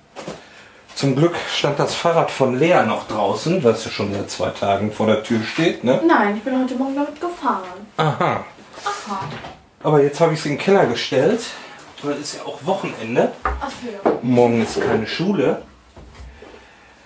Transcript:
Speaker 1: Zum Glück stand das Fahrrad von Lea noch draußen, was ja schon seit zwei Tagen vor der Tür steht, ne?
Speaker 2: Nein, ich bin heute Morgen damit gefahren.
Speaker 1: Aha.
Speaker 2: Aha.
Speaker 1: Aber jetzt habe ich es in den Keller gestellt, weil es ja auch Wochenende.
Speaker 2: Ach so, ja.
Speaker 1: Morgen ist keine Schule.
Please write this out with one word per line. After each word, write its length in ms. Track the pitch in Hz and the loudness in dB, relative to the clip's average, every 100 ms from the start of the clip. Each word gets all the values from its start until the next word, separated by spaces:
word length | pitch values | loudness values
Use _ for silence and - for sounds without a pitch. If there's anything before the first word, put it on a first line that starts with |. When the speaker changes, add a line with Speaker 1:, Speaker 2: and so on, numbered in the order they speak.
| _ - - - - - - - - | _ -14 -14 -14 -18 -20 -20 -20 -16
Speaker 1:
Zum 220 | - 139 131 | -2 0 4
Glück 180 | 170 - - | 2 2 -4
stand 280 | - 147 147 | -2 0 2
das 160 | 143 - | 0 2
Fahrrad 340 | 170 165 - | 2 4 2
von 280 | - 123 127 | 2 2 4
Lea 260 | 170 156 113 | 4 4 4
noch 220 | 104 - | -2 -4
draußen, 540 | - 120 - 156 180 | -2 -2 0 0 4
was 200 | 120 110 | 4 2
ja 60 | 113 | -4
schon 240 | - 101 | -4 -4
seit 160 | 101 98 | -4 -6
zwei 200 | - 92 | -4 -4
Tagen 420 | - 101 98 104 | -2 0 0 0
vor 160 | - 110 | 0 2
der 160 | 107 | 2
Tür 180 | - 113 | 2 -2
steht, 400 | 107 - 165 - | 0 0 0 2
ne? 180 | 113 - 330 | 2 4 4
Speaker 2:
Nein, 300 | 277 202 214 | 4 2 -2
ich 60 | |
bin 200 | 262 262 | -2 -2
heute 140 | 254 247 | 0 -2
Morgen 180 | 269 | -2
damit 260 | 277 294 - | -2 -4 -4
gefahren. 680 | 349 - 254 - - - - - | -8 -4 -4 -4 -6 -14 -12 -2
Speaker 1:
Aha. 500 | 156 113 160 104 - - - - | 0 2 0 0 -6 -18 -20 -8
Speaker 2:
Aha. 360 | 403 415 214 190 147 120 - - _ _ | -6 -6 -6 -8 -6 -10 -14 -18 _ _
Speaker 1:
Aber 180 | 156 147 | 2 4
jetzt 200 | 143 - | 4 4
habe 120 | 165 | 2
ich 60 | 156 | 2
es 80 | 151 | -2
in 60 | |
den 60 | 135 | -2
Keller 280 | 190 196 117 | 2 4 4
gestellt, 560 | 117 - 131 160 233 - - - - - - | 0 0 2 2 2 -4 -12 -16 -18 -20 -10
weil 120 | 143 | -6
es 220 | 143 147 - | -6 -8 -10
ja 80 | |
auch 200 | 117 - | -10 -8
Wochenende. 680 | 143 - 156 - 113 143 226 - | -4 -2 -4 -8 -2 2 0 0
Speaker 2:
Ach 260 | - - 269 | -6 -4 -8
so, 420 | - 240 202 160 | -10 -12 -2 -2
ja. 80 | - | 0
Speaker 1:
Morgen 400 | 131 123 120 117 | 2 6 6 4
ist 180 | 110 - | 0 -2
keine 280 | - 110 107 | 0 0 -2
Schule. 540 | - 185 180 135 - - - _ - - - - - - - - - - - | -2 0 2 2 0 -8 -20 _ -20 -20 -20 -20 -18 -20 -20 -20 -20 -20 -20